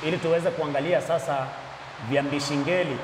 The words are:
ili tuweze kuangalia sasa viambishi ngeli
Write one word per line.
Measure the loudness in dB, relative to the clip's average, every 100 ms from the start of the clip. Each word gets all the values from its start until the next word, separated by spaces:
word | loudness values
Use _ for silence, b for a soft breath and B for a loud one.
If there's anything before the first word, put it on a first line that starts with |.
| 0
ili | 0
tuweze | 2 2 2
kuangalia | 0 0 0 2 2
sasa | 2 0 0 -2 -2 -6 -12 -14 -14 -12 0
viambishi | 2 2 0 0 0
ngeli | 2 2 2 -2